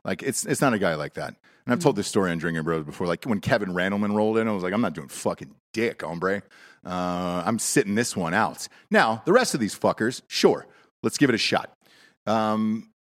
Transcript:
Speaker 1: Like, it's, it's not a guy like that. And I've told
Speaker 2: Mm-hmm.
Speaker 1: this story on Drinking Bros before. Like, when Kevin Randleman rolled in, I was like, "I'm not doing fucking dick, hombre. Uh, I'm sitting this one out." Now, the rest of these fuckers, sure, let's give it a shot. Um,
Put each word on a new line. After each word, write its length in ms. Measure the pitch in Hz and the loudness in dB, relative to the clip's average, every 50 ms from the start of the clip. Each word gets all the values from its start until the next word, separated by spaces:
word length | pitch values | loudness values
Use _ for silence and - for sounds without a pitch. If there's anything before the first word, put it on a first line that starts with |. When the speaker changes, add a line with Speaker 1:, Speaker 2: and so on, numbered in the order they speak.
| - | -8
Speaker 1:
Like, 180 | - 95 - - | -6 -6 -4 -4
it's, 220 | 135 120 - - | -4 -4 -4 -4
it's 160 | - 147 - | -2 0 2
not 140 | 151 135 117 | 2 2 2
a 40 | 101 | 2
guy 160 | 98 90 80 | 2 0 0
like 200 | 76 73 71 - | 0 -4 -6 -8
that. 200 | - 73 71 - - _ _ _ _ _ | -8 -10 -10 -10 -14 _ _ _ _ _
And 80 | - 123 | -2 0
I've 80 | 117 | 2
told 140 | - 143 120 | 4 2 2
Speaker 2:
Mm-hmm. 60 | 101 | 2
Speaker 1:
this 60 | 98 | 0
story 240 | - - 107 95 90 | 0 0 2 2 2
on 80 | 85 82 | 0 0
Drinking 240 | 78 85 82 80 78 | -2 -2 -2 -2 -2
Bros 220 | 80 82 80 76 | -2 -2 -2 -4
before. 240 | 73 - - 90 87 | -6 -8 -4 -2 -2
Like, 160 | 85 - - | -2 -2 -2
when 160 | - 107 98 | -2 -4 -2
Kevin 300 | - - 131 113 101 95 | 0 0 0 0 0 -2
Randleman 440 | 87 90 90 98 101 101 104 104 104 | -2 0 0 0 0 0 0 0 0
rolled 240 | 104 107 110 110 113 | 2 2 2 2 0
in, 80 | 113 | 0
I 60 | 113 107 | 0 -2
was 100 | 95 90 | -2 -2
like, 100 | 90 95 | -2 -2
"I'm 80 | 110 | 0
not 120 | 120 92 78 | -2 -2 -4
doing 140 | 80 71 65 | -8 -12 -12
fucking 440 | - - - 104 85 - - - - _ _ _ - | -10 -6 -4 -4 -4 -6 -8 -16 -18 _ _ _ -4
dick, 300 | 104 117 113 78 - - | -2 -2 -2 -2 -6 -8
hombre. 400 | 78 85 85 90 95 98 101 - _ - - - - - _ - | -8 -4 -2 0 0 0 -2 -4 _ -20 -20 -20 -20 -20 _ -10
Uh, 580 | - 90 90 90 90 87 90 90 90 90 90 - | -8 -4 -4 -2 -2 -2 -2 -2 -2 -2 -2 0
I'm 140 | 95 117 110 | -2 -2 -2
sitting 380 | - - - 151 - 98 101 | -2 0 2 2 2 2 2
this 200 | 110 123 - - | 0 0 0 -2
one 180 | - 87 80 87 | -4 -2 0 2
out." 340 | 107 110 78 62 - - - - - _ - | 2 2 0 -2 -6 -12 -16 -16 -20 _ 2
Now, 340 | 208 214 156 113 113 113 - | 4 4 4 4 2 0 2
the 80 | 156 190 | 4 4
rest 200 | 254 247 - - | 4 4 2 0
of 60 | 139 | 0
these 180 | 110 95 - | -2 -2 -2
fuckers, 460 | - - 101 90 - 110 120 127 - - - | 0 0 0 2 2 0 -2 -2 -4 -8 -8
sure, 400 | - - - 175 - - - - - _ _ _ _ _ - | 0 4 4 4 4 2 -4 -10 -20 _ _ _ _ _ -4
let's 160 | 113 - - | -4 0 4
give 100 | 143 131 | 4 4
it 60 | 113 | 4
a 40 | 104 | 2
shot. 340 | - - - - - - _ _ _ _ _ _ _ _ _ _ _ | 0 0 0 0 -2 -4 _ _ _ _ _ _ _ _ _ _ _
Um, 680 | 104 107 110 110 107 107 107 110 107 110 113 113 - _ _ _ _ | 0 0 2 2 0 0 0 0 -2 -2 -4 -8 -14 _ _ _ _